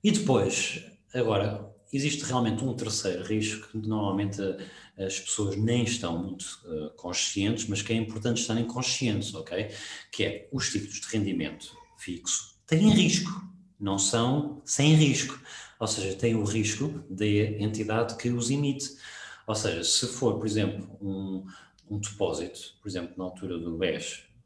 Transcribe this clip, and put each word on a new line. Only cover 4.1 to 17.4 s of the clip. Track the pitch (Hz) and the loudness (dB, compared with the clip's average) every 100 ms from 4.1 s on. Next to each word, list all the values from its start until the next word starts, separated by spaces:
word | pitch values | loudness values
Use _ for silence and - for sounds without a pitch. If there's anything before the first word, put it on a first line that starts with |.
| 98 101 104 95 90 92 - - - | 0 0 -2 -4 -4 -10 -16 -20 -6
as | 95 - | -6 -4
pessoas | - - 101 95 | -4 -2 0 2
nem | 110 120 | 2 2
estão | 113 - 87 82 | 2 -2 -2 -4
muito, | 95 92 - - - | -6 -8 -10 -12 -8
eh, | 80 78 - | -8 -8 -8
conscientes, | 87 90 - 98 101 113 101 | -6 -2 -2 0 0 0 -2
mas | 101 | -2
que | - | 0
é | 113 | 0
importante | 110 - 117 113 | -2 -2 -2 0
estarem | - 113 | 0 0
conscientes, | 117 127 127 - 127 98 - | 0 -2 -2 0 0 0 -4
ok? | 95 - 92 107 - - - - | -8 -6 -4 -4 -8 -12 -14 -12
Que | - | -2
é, | 92 - - | -2 -2 -6
os | 135 - | -4 -2
títulos | 101 101 - | -2 -4 -10
de | - | -4
rendimento | 110 98 87 73 - - - - - | 0 0 0 -4 -6 -16 -18 -20 -14
fixo | - 87 - - - _ - | -10 -8 -4 -4 -4 _ 2
têm | 165 214 | 6 8
risco, | 220 175 - - - - - - _ | 8 6 4 0 -6 -10 -18 -20 _
não | 101 98 | -2 2
são | - 117 117 147 147 - | 2 4 4 2 0 -6
sem | - - 147 | -4 4 8
risco, | 156 147 127 - - - - - - | 10 8 4 -2 -8 -14 -18 -18 -6
ou | - | -2
seja, | - 95 95 | 0 -2 0
têm | 120 | 2
o | 110 | 2
risco | 101 110 104 - 147 156 - | 2 2 0 0 -4 -4 -8
da | 95 104 | -2 4
entidade | 104 | 4